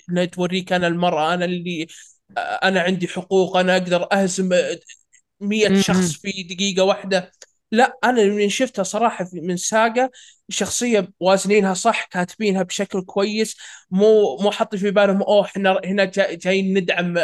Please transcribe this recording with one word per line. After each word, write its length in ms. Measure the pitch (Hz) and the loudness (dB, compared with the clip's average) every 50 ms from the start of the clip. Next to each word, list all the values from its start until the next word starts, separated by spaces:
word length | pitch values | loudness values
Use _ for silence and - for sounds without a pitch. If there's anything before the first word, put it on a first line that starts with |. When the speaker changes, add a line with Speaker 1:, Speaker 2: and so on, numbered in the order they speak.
| - - | -10 -4
Speaker 1:
إنها 140 | 175 175 180 | -2 -2 -2
توريك: 480 | 175 - 180 180 175 180 190 180 - 185 | -2 -2 -4 -4 -2 -2 -4 -2 -2 0
"أنا 140 | 180 175 | 0 0
المرأة، 480 | 170 170 175 180 180 165 151 156 160 175 | 0 0 0 0 0 0 0 0 0 0
أنا 100 | 180 175 | -2 -2
اللي، 420 | 175 180 175 170 180 175 156 160 160 - - - - _ _ _ _ - - | -2 -4 -4 -6 -6 -8 -8 -8 -10 -12 -18 -20 -20 _ _ _ _ -8 -8
أنا 420 | 87 78 101 - - 190 190 185 | -6 -6 -4 -2 0 0 0 2
عندي 280 | 170 180 190 175 180 170 | 0 0 -2 -2 -4 -6
حقوق، 480 | - 190 180 - 190 190 185 180 190 | -6 -10 -6 0 2 2 2 2 2
أنا 160 | 185 185 180 180 | 2 2 2 2
أقدر 360 | 185 180 180 175 175 175 - 208 | 0 0 0 0 -2 0 0 0
أهزم 380 | 196 196 185 180 - 190 185 180 180 156 131 170 - - - - - _ _ _ _ _ _ _ _ | 0 0 0 0 -2 -2 0 2 0 0 0 -6 -10 -12 -18 -20 -20 _ _ _ _ _ _ _ _
مية 280 | 196 202 214 220 208 202 | -6 -2 0 2 2 4
Speaker 2:
مم. 120 | 190 196 | 4 2
Speaker 1:
شخص 320 | 190 - 190 185 185 175 151 | 4 2 2 2 2 0 -2
في 300 | - - 202 190 190 185 | -6 -8 -8 -8 -8 -10
دقيقة 420 | 170 190 175 202 202 185 185 185 | -10 -6 -4 -4 -2 0 2 2
واحدة". 480 | 196 202 - - 190 196 185 180 - _ _ - - _ _ _ _ - | 2 2 0 -2 -2 -2 -2 -2 -6 _ _ -20 -20 _ _ _ _ 2
لا، 260 | 220 254 254 - - - | 2 4 2 2 0 0
أنا 200 | 233 254 240 208 | 2 2 4 2
من 240 | 196 208 208 208 202 | 2 2 2 0 0
شفتها 340 | 190 - 262 247 - 202 190 | 0 -2 -2 -2 -2 -4 -6
صراحة 420 | 170 - 208 233 226 - - 180 | -4 -2 0 0 0 0 -2 -8
في، 160 | 180 180 170 | -10 -8 -8
من 160 | 151 185 180 | -8 -6 -6
ساقة، 540 | 175 - - 214 220 220 233 226 240 254 254 - - - - _ _ _ - | -6 -4 -2 0 2 2 2 2 0 0 -2 -2 -10 -20 -20 _ _ _ -12
الشخصية 640 | 196 - 202 190 - - 240 247 233 208 190 175 - _ | -6 -6 -4 -4 -2 -2 0 0 2 0 0 -2 -6 _
وازنينها 540 | 170 180 190 190 - 190 208 214 196 196 185 | 2 2 2 2 2 2 2 2 2 2 0
صح، 300 | 180 - 226 214 - - | 0 0 0 0 0 -4
كاتبينها 580 | - - 185 180 180 - - 220 208 185 190 185 | -6 -4 -4 -4 -4 -4 -4 -2 -2 0 0 -2
بشكل 400 | 180 - - 202 - - 196 180 | -4 -4 -6 -6 -4 -4 -6 -6
كويس، 540 | 190 - 196 202 214 214 220 220 220 - - - - - - _ _ | -4 -2 -2 -2 0 0 -2 -2 -2 -4 -10 -18 -20 -20 -20 _ _
مو، 460 | 185 185 208 220 220 214 208 160 - | 0 4 6 6 6 6 4 2 0
مو 140 | - 190 202 | 0 -2 -2
حاطين 300 | 202 - 226 - - 190 | 0 0 -2 -4 -2 -4
في 100 | 190 208 | -2 0
بالهم: 320 | 185 208 202 196 190 196 196 | 2 4 4 4 4 2 2
"أوه، 220 | - 208 208 185 | 2 4 2 2
إحنا 360 | - - 202 196 190 190 - - | 2 -2 -2 0 0 0 0 -2
هنا 200 | 175 190 208 196 | -2 0 0 0
جا-، 260 | 190 - 196 196 - 165 | 0 0 -2 -2 -2 -4
جايين 440 | 170 - 180 190 196 196 190 190 196 | -4 -2 -2 0 0 0 0 0 0
ندعم 360 | 180 180 160 170 180 175 170 170 | 0 -2 -2 -2 -2 -2 -2 -2